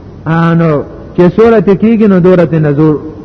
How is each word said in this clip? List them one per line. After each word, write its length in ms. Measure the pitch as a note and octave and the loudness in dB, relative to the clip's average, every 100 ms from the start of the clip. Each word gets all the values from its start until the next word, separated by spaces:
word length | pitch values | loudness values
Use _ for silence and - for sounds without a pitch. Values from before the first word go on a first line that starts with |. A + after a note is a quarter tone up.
| - - | -20 -12
آ، 300 | D#3+ E3 E3 | -4 -2 0
نو 280 | E3 E3 C#3+ - - - - | 0 0 -2 -6 -14 -8 0
چې 60 | F3+ - | 0 2
صورت 320 | A3+ A3+ G3 | 2 2 0
کېږي، 380 | F#3+ A3 A3 G#3+ | 0 0 2 2
نو 100 | F#3 | 2
دورت 360 | F3 F3+ D#3+ | 2 2 0
نزور 440 | D#3+ D3+ C#3+ D#3 C#3+ - - | 0 -2 0 0 -2 -6 -16